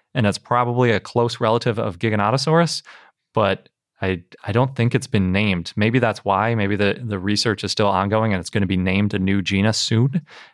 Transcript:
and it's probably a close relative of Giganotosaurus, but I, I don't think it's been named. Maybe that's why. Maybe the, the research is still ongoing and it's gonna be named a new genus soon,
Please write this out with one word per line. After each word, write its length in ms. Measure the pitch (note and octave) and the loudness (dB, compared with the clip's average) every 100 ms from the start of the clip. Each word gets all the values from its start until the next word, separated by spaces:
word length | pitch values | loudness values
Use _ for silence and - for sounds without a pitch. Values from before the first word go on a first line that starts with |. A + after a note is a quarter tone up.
| _ | _
and 140 | C3 G#2 | 0 0
it's 100 | - | 0
probably 540 | - B2 B2 A#2+ B2 | -2 0 0 2 2
a 80 | G#2 | 2
close 400 | - A#2+ A#2+ - | 0 -2 -2 0
relative 400 | A2+ A#2 B2 G#2+ | 0 2 0 -2
of 180 | A2 F2 | -4 -2
Giganotosaurus, 880 | A2+ G#2 G#2 C3+ D#3 E3 E3 - - - _ _ _ | -2 0 2 0 2 2 2 -2 -12 -20 _ _ _
but 360 | A#2 G2 F#2+ _ _ _ - | 0 0 0 _ _ _ -6
I, 220 | G2 F2+ - - G#2 | -4 -4 -8 -14 -2
I 60 | |
don't 240 | A#2 C3 C3+ | 0 0 0
think 180 | A#2 | 0
it's 140 | B2 - | 0 -2
been 240 | G2+ F#2 | -2 0
named. 420 | F#2+ G#2+ F2 E2 - | 0 0 -2 -4 -2
Maybe 220 | G#2+ B2 | 0 2
that's 260 | A#2 G2+ | 0 -2
why. 300 | G2+ G2 A2+ | 0 0 2
Maybe 220 | A2+ G2 G2+ | 0 0 0
the, 260 | G2+ - | 0 -2
the 140 | A#2 G2 | -4 -4
research 460 | G2 G#2 A#2 G2 | -2 0 0 -2
is 80 | G2 | -4
still 160 | - G2+ | 0 0
ongoing 440 | F#2 G2+ A2 A2+ | 2 2 0 0
and 80 | F#2+ | -2
it's 120 | E2+ | -2
gonna 160 | G#2 F#2+ | -2 0
be 100 | F#2 | 0
named 360 | F#2 G2 G#2 G2+ | 0 0 0 0
a 40 | |
new 220 | F#2 G2 | 0 0
genus 360 | F2 G2 G#2+ G#2 | 0 0 0 0
soon, 420 | - A2+ C3 E3+ - - - | 0 2 2 -2 -8 -16 -12